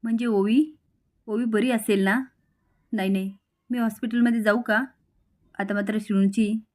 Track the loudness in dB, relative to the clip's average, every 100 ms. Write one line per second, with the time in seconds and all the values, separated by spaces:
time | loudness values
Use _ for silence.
0 | -2 -2 0 2 4 4 2 -4 _ _
1 | _ _ -8 -4 0 0 0 0 0 2
2 | 2 0 -4 _ _ _ _ _ _ -4
3 | -2 -2 -4 -10 _ _ _ -4 -4 -4
4 | -6 0 0 2 0 0 0 -2 -2 _
5 | _ _ _ _ _ -8 -4 -2 -2 -4
6 | 0 2 2 2 0 -2 -8